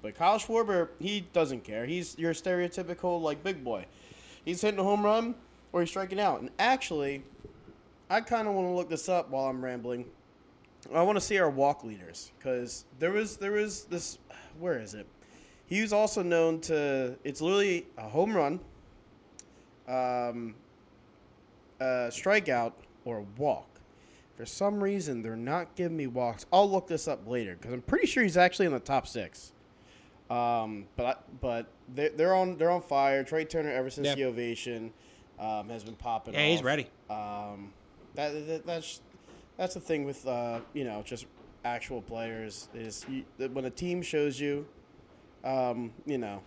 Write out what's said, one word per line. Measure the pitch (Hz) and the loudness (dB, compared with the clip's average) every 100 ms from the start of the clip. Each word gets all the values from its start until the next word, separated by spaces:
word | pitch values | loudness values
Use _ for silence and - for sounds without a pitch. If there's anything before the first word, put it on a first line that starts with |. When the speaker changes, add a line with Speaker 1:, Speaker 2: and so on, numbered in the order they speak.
Speaker 1:
But | 107 | -10
Kyle | - 170 214 | 2 4 4
Schwarber, | - 226 214 185 165 - | 2 0 4 2 0 -4
he | 180 208 - | -4 -4 0
doesn't | 175 156 123 | 2 2 -2
care. | 107 107 | -6 -6
He's | 123 175 165 - | -4 -4 -6 -4
your | 165 | -2
stereotypical, | 160 190 180 175 196 175 175 180 175 | -2 0 0 0 -4 -8 -4 -2 0
like, | 156 143 | -2 -2
big | 180 175 | -4 -4
boy. | 127 104 92 - - - - - | -4 -6 -6 -20 -20 -20 -20 -10
He's | - 175 | -6 0
hitting | 214 196 | 0 2
a | |
home | 190 208 | 2 4
run | 208 220 233 233 - - - | 4 4 2 -6 -14 -20 -4
or | 175 | 0
he's | 170 | 0
striking | 196 185 190 | -2 -4 0
out. | 202 139 | 2 0
And | 127 - | -4 2
actually, | 220 262 - 156 143 139 - - - - - - - - - | 2 4 0 -2 -2 -4 -10 -18 -20 -20 -20 -20 -20 -20 0
I | 208 | 0
kinda | 226 233 214 | 2 0 2
wanna | 196 180 | 2 2
look | 180 160 | 0 0
this | 160 - | -4 2
up | 180 135 | 2 2
while | 135 135 | 0 0
I'm | 127 | 0
rambling. | 127 123 120 123 120 - - _ - - - _ - | -4 -4 -4 -4 -6 -14 -20 _ -20 -20 -20 _ -2
I | 147 | 4
wanna | 185 208 | 4 4
see | - 196 | 2 4
our | 165 | 4
walk | 135 139 143 | 4 2 2
leaders, | 113 104 87 85 - - | -6 -14 -14 -16 -16 -10
'cause | 135 123 120 - - 131 | -4 -2 -4 -10 -14 -2
there | 165 | 0
was, | 208 214 - | 2 -2 -4
there | 196 | -2
was | 208 214 190 - | 0 0 -4 -6
this, | 175 - - - - - 156 | -6 -6 -10 -18 -20 -20 -6
where | 175 131 | -2 -2
is | 107 | -4
it? | 104 95 - - - - - - | -12 -14 -20 -20 -20 -20 -20 -2
He | 196 | 0
was | 220 | 4
also | 208 214 214 | 4 4 2
known | 175 170 165 160 | 4 6 6 2
to, | 165 156 143 135 127 135 | 0 2 2 2 0 -4
it's | - 135 | -8 -2
literally | 160 202 202 170 - - | 2 4 4 2 -4 -12
a | 110 | -2
home | 139 202 208 | 2 4 4
run, | 143 180 - - - - - - - - - - - - - | 2 0 -8 -20 -20 -20 -20 -20 -20 -20 -20 -20 -20 -20 -4
um, | 127 127 123 120 120 117 110 - _ - - - - - - - - - - | 0 2 0 -2 -4 -8 -12 -20 _ -20 -20 -20 -20 -20 -20 -20 -20 -20 -6
a | 131 127 120 | -2 0 -2
strikeout, | - 190 208 170 123 117 - - - | -2 2 4 4 0 0 -4 -20 -14
or | 123 113 | -8 -8
a | 101 107 | -8 -2
walk. | 147 98 - - - - - - - - | 0 0 -4 -20 -20 -20 -20 -20 -20 -14
For | 117 | -12
some | - 202 208 | -2 0 2
reason, | 196 202 151 120 | 0 0 -2 -4
they're | 113 113 | -4 -6
not | 120 165 165 - | -2 -2 -4 -4
giving | 175 160 | -2 -2
me | 135 | -2
walks. | 123 120 110 - | 0 -2 -4 4
I'll | 180 202 | 6 6
look | 190 185 | 4 0
this | 160 - | -4 -2
up | 135 104 | -4 -2
later, | 123 104 87 | -2 -2 -8
'cause | 113 | -8
I'm | 120 | -8
pretty | - 359 466 | 0 2 4
sure | - | 4
he's | 214 170 | 4 8
actually | 180 - 180 | 6 6 2
in | |
the | 131 | 2
top | - 135 - | 0 0 0
six. | 120 90 - - - - - - - - - - | -8 -8 -12 -20 -20 -20 -20 -20 -20 -20 -20 -4
Um, | 120 120 120 110 107 98 - | 0 2 2 0 -6 -8 -2
but | 123 | -2
I, | 131 - 131 | -2 -8 -6
but | 131 117 113 - - | -4 -4 -6 -16 -12
they're, | 127 151 | -2 0
they're | 151 170 | 4 4
on, | 190 185 165 | 6 4 4
they're | 165 | 4
on | 175 | 4
fire. | 175 139 139 139 | 2 2 4 2
Trey | 131 156 | 2 -2
Turner, | 156 165 151 | 0 -2 0
ever | 131 131 | -2 -2
since | 135 143 | -2 0
Speaker 2:
Yep. | 139 | 2
Speaker 1:
the | |
ovation, | 131 117 120 117 123 117 113 - - - - - | 0 0 -4 -4 -6 -6 -8 -14 -20 -20 -20 -8
um, | 110 107 104 | -4 -4 -6
has | 117 | -10
been | 104 110 | -12 -10
popping | 120 113 - | -4 -4 -2
Speaker 2:
Yeah, | 143 151 | 2 4
he's | 165 | 4
Speaker 1:
off. | |
Speaker 2:
ready. | 127 147 127 - - | 2 0 -2 -14 -10
Speaker 1:
Um, | 107 104 104 104 101 101 - - - - | -8 -6 -8 -8 -12 -14 -18 -20 -20 -14
that, | - 147 151 151 | -6 -4 -4 -4
that, | 160 160 | -6 -4
that's, | 170 - - - - - - - - | -6 -6 -14 -18 -20 -20 -20 -20 -6
that's | 185 | -4
the | 185 | -4
thing | - 156 | -2 0
with, | 139 135 127 | 0 -4 -4
uh, | 120 120 117 117 | -2 -2 -4 -6
you | 147 | -6
know, | 127 107 | -4 -6
just | 104 - - - - - | -8 -10 -12 -20 -20 -8
actual | 120 120 - 123 | -6 -6 -6 -8
players | 101 113 113 113 110 98 - | -8 -6 -6 -6 -8 -12 -14
is | 120 113 101 - | -12 -10 -10 -8
you, | 135 - - | -8 -10 -8
that | 131 | -6
when | 135 127 | -4 -6
a | |
team | 123 180 175 | -4 -2 -2
shows | 170 151 147 127 | 0 0 0 0
you, | 143 143 147 - - - - - - - | -2 -2 -6 -18 -20 -20 -20 -20 -20 -10
um, | 127 135 127 120 113 113 - | -2 0 2 0 -6 -8 -4
you | 135 | -2
know | 110 101 | -2 -8